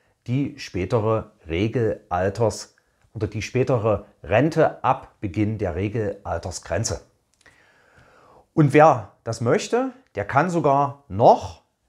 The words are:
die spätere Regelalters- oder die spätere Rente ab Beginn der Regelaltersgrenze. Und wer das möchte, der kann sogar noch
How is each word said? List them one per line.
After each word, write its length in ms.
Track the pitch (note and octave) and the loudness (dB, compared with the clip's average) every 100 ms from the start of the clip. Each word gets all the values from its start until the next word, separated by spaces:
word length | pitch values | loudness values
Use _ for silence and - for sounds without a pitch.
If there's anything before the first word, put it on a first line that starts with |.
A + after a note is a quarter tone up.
| _ _ - | _ _ -6
die 320 | B2+ C#3+ - | -4 -4 -6
spätere 720 | - F#2 F2+ A#2+ G#2+ A2 G#2 _ - | -10 -6 -2 -2 0 -2 -4 _ -6
Regelalters- 1300 | D#2+ A2 B2 A2 - - F2 F#2 G2 A#2 - - _ _ _ _ | -2 -2 0 -2 -4 -6 -2 -2 0 0 -2 -10 _ _ _ _
oder 140 | - G#2 | -8 -6
die 160 | A2+ | -6
spätere 640 | G2 B2+ B2+ B2+ G#2+ G2+ - _ | -4 -2 0 0 0 -2 -4 _
Rente 600 | - G#2 D3 D#3+ D3 - | -2 2 2 2 0 0
ab 320 | A#2+ B2+ - _ | -2 -2 -6 _
Beginn 380 | G#2 G#2+ G#2+ A2 | -8 -2 -2 -2
der 160 | G2 | -4
Regelaltersgrenze. 1300 | E2 G#2 A2+ G#2 - - F2 F#2+ E2+ - F2 A2+ E2 - _ _ _ _ _ _ _ _ _ _ _ - - _ | -4 -4 -4 -6 -6 -8 -8 -8 -10 -6 -4 -4 -6 -10 _ _ _ _ _ _ _ _ _ _ _ -20 -20 _
Und 180 | - D3 | 2 6
wer 400 | D3 D#3 B2+ G2+ _ | 8 6 6 -2 _
das 180 | - A2 | -10 -4
möchte, 480 | A#2 E3 - A#3 C4 - _ | 0 0 0 -2 -2 -6 _
der 100 | - | -10
kann 240 | G2+ C3 F3 | -2 0 2
sogar 560 | E3+ C#3+ C#3 C#3 B2+ _ | 2 2 2 0 -4 _
noch 520 | F#2 C3 A3 F#2+ - _ _ | 2 4 4 0 -16 _ _